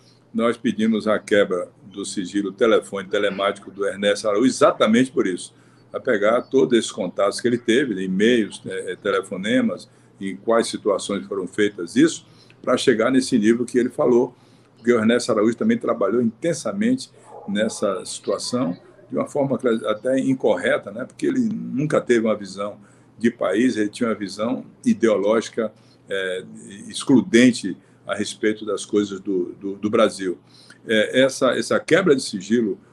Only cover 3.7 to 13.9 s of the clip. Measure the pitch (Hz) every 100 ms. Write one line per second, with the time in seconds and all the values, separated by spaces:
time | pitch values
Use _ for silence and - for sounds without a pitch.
3.7 | 92 98 92 101 101 110 104 127 113 156
4.7 | 175 113 113 131 - 98 - - - _
5.7 | _ _ 101 - 107 101 120 - 131 -
6.7 | 113 - - 92 - 101 - 117 120 117
7.7 | 113 143 95 92 92 107 123 101 - 113
8.7 | 95 92 90 101 98 95 95 98 127 113
9.7 | - - _ _ _ 98 95 - 113 -
10.7 | 92 107 92 - 98 98 98 87 - 104
11.7 | - 85 104 160 - - - - - -
12.7 | 127 - 110 113 131 131 127 104 117 117
13.7 | 123 120